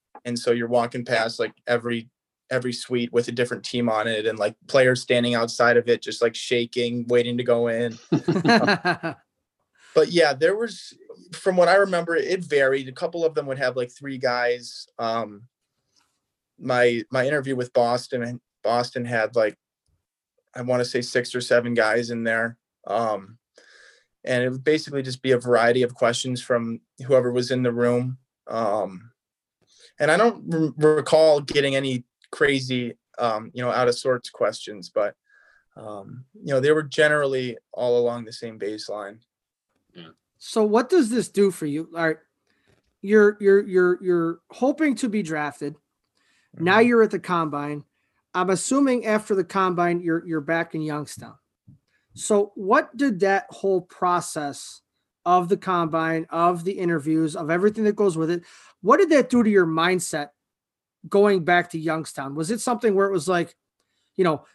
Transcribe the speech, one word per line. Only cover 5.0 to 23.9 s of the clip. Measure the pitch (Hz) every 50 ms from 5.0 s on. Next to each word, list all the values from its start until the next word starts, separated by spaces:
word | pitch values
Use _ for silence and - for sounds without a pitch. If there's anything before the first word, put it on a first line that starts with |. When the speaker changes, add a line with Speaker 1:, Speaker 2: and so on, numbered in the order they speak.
Speaker 1:
standing | - - 123 123 120 120 120
outside | 117 117 117 - - 120 120 120
of | 120 120 120
it, | 117 110
just, | - 104 107 -
like, | 117 117 117
shaking, | - - - 131 120 120 117 - 127 120 117 120 120 120
waiting | 120 123 120 120 120 120 120
to | 123
go | 120 117 117 120 117
in. | 113 117 120 117 110 - - -
Speaker 2:
<laughs> | 175 - - - 170 196 170 233 233 214 208 202 196 - - 180 160 - - 165 135 - _ _ _ _ _ _ _ _ _ _ _ _ _ - -
Speaker 1:
But | 165 156 -
yeah, | 170 170 160 147
there | 135 131 160 175 196
was, | 214 233 226 185 - - - - _ - - - - - -
from | 180 - - 196 185
what | 180 175 170
I | 185
remember, | 202 196 190 185 170 170 165 170
it | 156 135 147 180 196
varied. | 170 143 151 139 135 131 135 139 131 131
A |
couple | 127 - 175 170 175 170 165
of | 160 151
them | 151 143
would | 135 135 123
have, | 135 127 123
like, | 131 123 123
three | - - 139 139 135
guys. | 127 131 127 123 123 120 123 123 120 120 - - - - - _ -
Um, | 117 113 113 113 113 104 101 101 117 _ _ _ _ _ _ _ _ _ _ _ _ _ _ _ _ _ _ _ _ _ _ -
my, | - 131 123 123 123 120 120 117 107 -
my | 131 131 123
interview | 135 151 147 131 135 135
with | 123 123 120 -
Boston, | 127 120 120 123 123 - - 135 123
and | 120 120 123 120 _ _ _ _
Boston | - 104 117 120 120 120 - 127 120
had, | 120 123 113 110 110 117
like, | 117 110 107 - _ _ _ _ _ _ _ _ _ _ _ _ _ _ _ _ _ _ _ -
I | 131
wanna | 123 127 123 123 123
say | 123 - 123
six | 120 - - 127 120 - -
or | 127
seven | 117 - 123 120 120 120 120
guys | 117 113 110 107 120 120 117
in | 120 117 113
there. | 113 113 113 113 117 117 _ _ _ _ _ -
Um, | - 98 113 117 110 107 98 98 104 113 117 _ _ _ - - _ - - - -